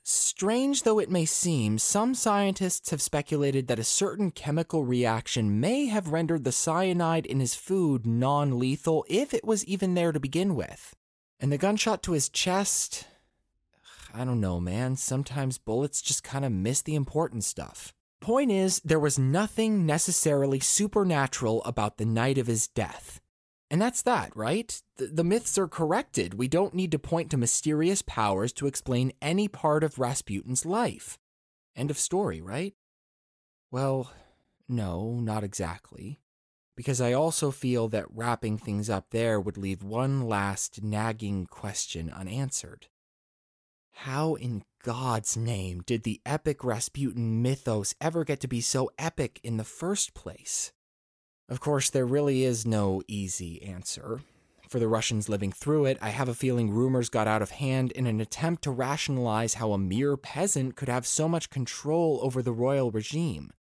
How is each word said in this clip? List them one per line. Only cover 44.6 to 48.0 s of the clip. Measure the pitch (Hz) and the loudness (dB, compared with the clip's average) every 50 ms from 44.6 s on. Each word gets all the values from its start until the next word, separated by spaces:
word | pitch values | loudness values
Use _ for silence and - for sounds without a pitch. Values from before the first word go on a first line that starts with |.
| - _ _ _ - | -8 _ _ _ -6
God's | 123 117 123 131 127 120 110 107 - - | -6 -4 -2 -2 0 0 0 0 -2 -2
name | 117 113 113 117 98 92 92 90 87 87 | -2 -2 -2 -2 -2 -2 -4 -6 -6 -4
did | - 117 113 117 | -2 -2 -2 0
the | 117 107 - - | -2 -4 -4 -4
epic | - 143 151 - 156 143 - - | -4 -4 -2 -2 -2 -4 -2 -2
Rasputin | 127 113 107 - - - 139 139 127 - 120 113 113 113 113 | -4 -2 -2 -4 -6 -4 -4 -4 -4 -2 -2 -2 0 0 2
mythos | 120 123 135 135 - 127 110 107 98 - - | 2 0 0 -2 -2 -2 -2 0 -2 -4 -4
ever | - | -4